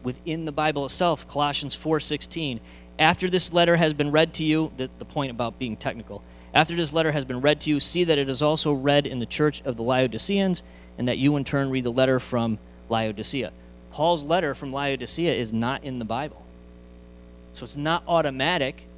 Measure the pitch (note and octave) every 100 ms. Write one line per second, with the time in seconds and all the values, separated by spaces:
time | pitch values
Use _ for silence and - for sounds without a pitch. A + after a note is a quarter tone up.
0 | B2+ B2 - D#3+ D#3+ D3 D#3 D3 C#3 -
1 | F3+ D3+ - C#3 D3 C#3+ C#3+ - D#3 D#3
2 | - D3+ - E3+ D3+ A#2 - - - -
3 | D#3 F3 F#3 F3+ E3+ E3+ E3+ E3+ E3 D3
4 | D3 D3+ E3 - D#3 D#3 D#3 - B2+ -
5 | A2 - C3+ A#2 A#2 - C3 G#2+ - G2
6 | G#2 G2+ - - - - D#3+ E3+ D#3+ D#3
7 | D#3+ D3+ C3 B2 C#3+ D3+ D3+ D3 - F3
8 | F3 D3 C3+ B2+ D3 D#3 D#3 C#3+ C#3 C#3+
9 | C#3+ B2+ A2+ - D3+ - C#3 A2+ A#2 B2+
10 | C3 A2 - G3 F#3+ F3 - - - -
11 | B2 B2 C3+ D3 C3 C#3+ C3+ C3 A#2+ A#2+
12 | C3 B2+ - A#2+ A#2 A2 - - - A2+
13 | A2 G#2 G#2+ C#3 G2+ - - - - -
14 | D#3+ F3 C#3+ E3+ D#3 C3 C#3+ C3+ C#3+ C3+
15 | B2 - E3+ B2 A2+ A2+ A#2 C3 C#3+ B2+
16 | A2 A2+ D3+ - - - - - - -
17 | - - - - - - B2 C#3+ D3+ E3+
18 | - E3+ D3+ C3 D3 F3+ C3 - -